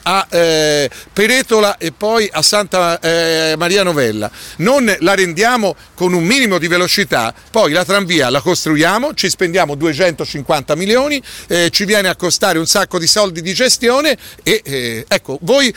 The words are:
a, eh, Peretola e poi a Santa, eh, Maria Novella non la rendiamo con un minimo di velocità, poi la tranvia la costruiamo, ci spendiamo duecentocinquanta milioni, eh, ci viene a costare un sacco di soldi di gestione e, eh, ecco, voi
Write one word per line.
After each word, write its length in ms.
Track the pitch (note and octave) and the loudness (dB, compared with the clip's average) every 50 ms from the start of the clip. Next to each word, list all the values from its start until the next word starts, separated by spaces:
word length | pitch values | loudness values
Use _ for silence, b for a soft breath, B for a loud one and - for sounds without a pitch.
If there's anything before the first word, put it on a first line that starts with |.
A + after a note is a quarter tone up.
| - | -4
a, 240 | E3+ F#3 G3 F3 - | -2 -2 -2 -2 0
eh, 640 | - E3+ E3+ E3 D#3+ D#3 D3+ D3+ D3 D3 C#3+ B2 B B B B | 0 2 2 2 2 2 2 2 2 0 0 -2 B B B B
Peretola 680 | B F#3+ G#3 A3+ B3+ C4 B3+ - A#3 A3 G#3 G3+ G3+ - | B 0 2 2 2 0 0 2 2 2 4 2 0 -2
e 120 | E3+ E3 | -6 -8
poi 380 | - - G#3 G#3+ A3+ A3+ G#3+ F#3 | -6 -4 -2 -2 0 0 0 -2
a 120 | - D#3 D3+ | -2 -2 0
Santa, 560 | - G#3 G#3 G#3 D#3+ - F#3 F3 E3+ E3+ E3+ | 2 2 0 0 0 0 0 0 0 0 -2
eh, 560 | - E3 E3 E3 E3 E3 D#3+ D#3+ D#3+ D#3+ D#3 D#3 | -2 0 0 0 0 0 0 0 0 0 -2 0
Maria 240 | E3+ F3 F#3+ G3+ | 0 0 2 2
Novella 480 | F#3+ F3+ E3 C#3+ B2+ A2+ G#2+ G#2+ G#2 G2+ B B B B B B | 2 2 0 0 0 0 0 -2 -6 -6 B B B B B B
non 380 | D#3+ A3+ C4+ C#4+ B3 G#3+ F#3+ - | 0 2 2 2 2 2 0 2
la 160 | D#3 F#3+ G3 | 2 2 2
rendiamo 600 | F#3+ F#3 F3 D#3+ E3 G#3+ A#3 B3+ A#3+ G#3 F#3 D3+ - B B B | 2 2 0 0 0 2 2 2 2 0 -2 -2 -4 B B B
con 180 | - F3+ F3+ F3+ | -4 -2 0 0
un 100 | F3 E3 | 2 2
minimo 360 | F3+ B3+ C#4 B3+ G#3+ F#3 E3+ | 2 2 2 2 2 0 0
di 80 | D#3 E3+ | 0 0
velocità, 680 | E3+ F3 F3+ E3+ - G3+ F#3+ - D#3 B2+ A2+ A2+ - B B B | 0 0 0 0 0 -2 -2 0 0 -2 -2 -2 -4 B B B
poi 220 | B A3 G3+ D3+ | B 2 2 2
la 120 | D3+ F3+ F3+ | 2 0 0
tranvia 460 | E3+ G3 G3+ G3 E3 F3 D3+ C3 B2 | 0 0 0 0 0 0 2 2 2
la 120 | C3 C#3+ | 0 0
costruiamo, 760 | - F3 F3 - - D#3+ D#3 D3 D#3 E3+ G3 A3+ C4 D4+ C4+ | 0 0 -2 0 0 0 2 2 2 2 2 0 -2 -2 -4
ci 120 | - - F3+ | -2 -4 -4
spendiamo 460 | - - F#3+ E3+ E3+ F#3 F3 D3 D3 | -2 -2 -2 0 0 0 0 0 -2
duecentocinquanta 1000 | C#3 D#3+ E3 D3 C#3 F#3 F3 D3+ - D3+ - - D3 B2+ - E3 D3 C3 - D3 | -2 -2 -2 0 0 0 0 0 -2 -6 -8 -8 -6 -4 -2 -2 -2 0 -2 -2
milioni, 440 | D#3+ F#3+ G3 A3 B3+ C#4 D4 D4 C4+ - B B B B B | -2 0 0 2 2 0 0 -2 -4 -6 B B B B B
eh, 240 | - F3 E3+ E3 | 0 0 0 0
ci 120 | - - G#3 | 0 -2 -2
viene 240 | F#3 G#3+ G#3 F#3+ F3+ | 0 0 0 0 0
a 60 | E3 | -2
costare 440 | - F#3 E3+ - - G#3+ G3 E3+ D#3+ | -2 -2 -2 -2 0 0 0 0 0
un 80 | E3 - | 0 0
sacco 320 | - G#3 F#3 - - F3+ | 0 0 -2 -2 -4 -4
di 80 | E3 - | -2 0
soldi 340 | - G#3+ G#3 F#3+ E3 E3+ | 0 0 0 0 -2 -6
di 140 | D#3 F3+ F#3 | -6 -6 -2
gestione 600 | D#3 B3+ A#3+ - - B3 A#3 B3 C4+ D4+ D#4 B3 - B B B B B | 0 0 0 0 0 2 2 2 2 2 0 -2 -4 B B B B B
e, 180 | - G#3+ G#3+ - | 0 0 0 -2
eh, 420 | - C#3 C3 B2 A#2 A2+ A2 C3 - | -4 -6 -4 -4 -4 -6 -6 -4 -2
ecco, 320 | G#3 F3 - - C3 C#3+ | -4 -4 -4 -4 -10 -6
voi 320 | F3 E3 B3+ C#4+ C#4 A#3 - | -2 2 2 2 2 2 -2